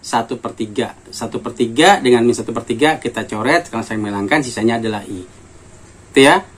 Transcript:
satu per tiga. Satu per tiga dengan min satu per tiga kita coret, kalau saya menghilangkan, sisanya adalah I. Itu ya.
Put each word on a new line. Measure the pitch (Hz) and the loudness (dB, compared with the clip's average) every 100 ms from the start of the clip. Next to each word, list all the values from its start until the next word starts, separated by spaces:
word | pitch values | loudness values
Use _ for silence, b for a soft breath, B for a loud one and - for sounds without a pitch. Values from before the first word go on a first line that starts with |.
satu | - 120 117 127 | -6 -4 -4 -8
per | 110 - | -10 -8
tiga. | 110 104 113 - - | -6 -4 -6 -8 -18
Satu | - 113 - | -12 -10 -8
per | 123 | -8
tiga | - 117 117 175 202 | -4 -2 4 4 6
dengan | 131 120 117 | 6 4 4
min | |
satu | 113 113 | 0 -4
per | 117 - | -8 -6
tiga | 113 147 147 | 0 0 0
kita | 117 113 107 | -4 -6 -6
coret, | 107 131 165 - | -4 0 0 -2
kalau | 113 110 | -8 -8
saya | 110 | -6
menghilangkan, | 104 101 101 151 | -6 -6 -2 -2
sisanya | 131 110 110 117 | -2 -2 -2 0
adalah | 113 104 - | -4 -6 -10
I. | 92 90 - - - - - - - - | -14 -16 -20 -20 -20 -20 -20 -20 -20 -2
Itu | - 139 | 4 6
ya. | 180 - | 6 0